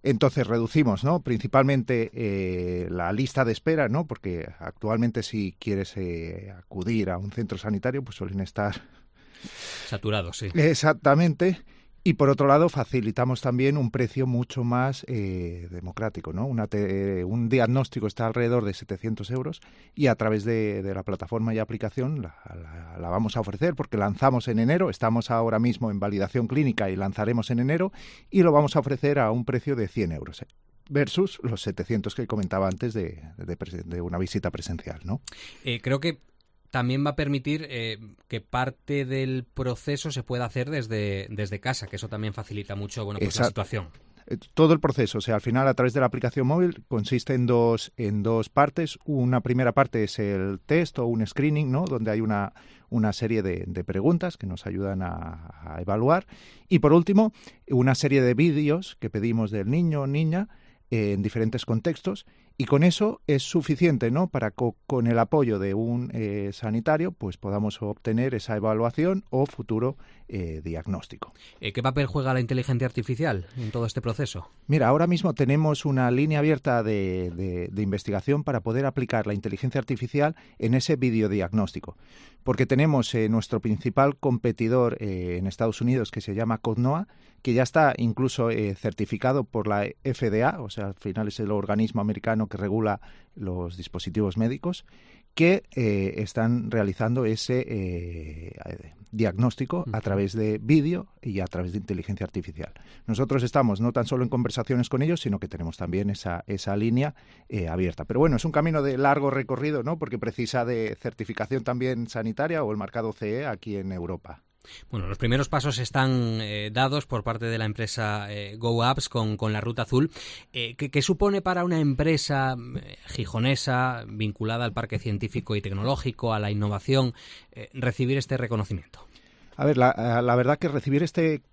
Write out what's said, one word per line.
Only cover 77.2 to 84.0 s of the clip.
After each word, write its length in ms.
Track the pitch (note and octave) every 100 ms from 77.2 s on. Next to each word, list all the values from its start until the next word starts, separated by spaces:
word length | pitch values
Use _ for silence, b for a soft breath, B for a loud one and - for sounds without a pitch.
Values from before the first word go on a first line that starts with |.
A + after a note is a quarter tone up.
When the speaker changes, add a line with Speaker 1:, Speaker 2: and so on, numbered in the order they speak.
| F2+ E2+
Speaker 1:
de, 320 | F#2+ F2+ F2
de 100 | G2
investigación 600 | G2+ G2 - G2+ - C#3+
para 180 | D3 B2
poder 260 | A2+ A#2+ C#3
aplicar 400 | C#3 B2 A#2 G#2
la 80 | G2+
inteligencia 420 | G2+ G2 C3 C#3
artificial 580 | - B2 B2 C#3+ D3 D#3+ B B
en 160 | A2+
ese 220 | B2+ - D3
videodiagnóstico. 1000 | B2+ A2+ G#2+ G2+ F2 G#2+ G2 - - - B B B B
Porque 220 | - B2+ C3
tenemos, 480 | C3 D#3 C#3+ A2+
eh, 160 | A#2+ G#2+
nuestro 300 | A2+ - A2
principal 580 | A2+ G#2+ B2 A#2